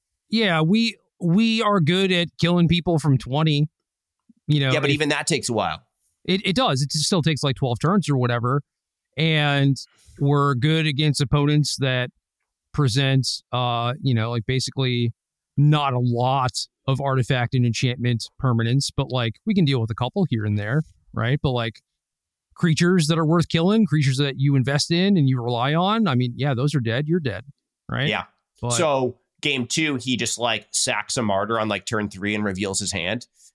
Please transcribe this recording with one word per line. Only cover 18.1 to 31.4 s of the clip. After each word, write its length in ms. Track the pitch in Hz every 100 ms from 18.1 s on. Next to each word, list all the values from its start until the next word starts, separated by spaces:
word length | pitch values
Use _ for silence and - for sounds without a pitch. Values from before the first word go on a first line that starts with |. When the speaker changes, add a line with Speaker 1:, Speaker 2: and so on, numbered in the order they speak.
| 117 - -
Speaker 1:
permanents, 480 | 131 117 113 135 - -
but, 140 | 135
like, 240 | 127 117 -
we 100 | -
can 120 | 202 147
deal 140 | 131
with 100 | 110
a 40 |
couple 320 | 110 123 202 175
here 160 | 113 104
and 120 | 104
there, 240 | 104 143 156 _ _
right? 260 | 117 113 147
But, 80 | 147
like, 320 | 123 117 - _ _ _ _ _ _ _
creatures 520 | - 175 156 175 185 147
that 100 | 165
are 80 | 156
worth 220 | 170 -
killing, 380 | 165 175 220 202
creatures 320 | 151 135 131
that 200 | 143 131
you 160 | 139
invest 360 | 139 123 143 -
in 260 | 170 196 190
and 120 | 135
you 120 | 131
rely 340 | 120 120 131
on, 320 | 160 185 220 202
I 80 |
mean, 200 | 123 123 123
yeah, 180 | 139
those 200 | 120 147
are 60 | 147
dead. 280 | 113 117 147
You're 120 | 175
dead, 240 | 139 92 - - _ _ -
right? 200 | 120 143
Speaker 2:
Yeah. 160 | 101 - _ _ _
Speaker 1:
But 100 | 120
Speaker 2:
So 480 | 120 160 135 127 - _ _
game 260 | 151 135 123
two, 300 | - 156 131
he 200 | 127 123
just, 220 | 117 -
like, 300 | 120 110 -
sacks 460 | - - 107 - -
a 60 |
Martyr 360 | 107 98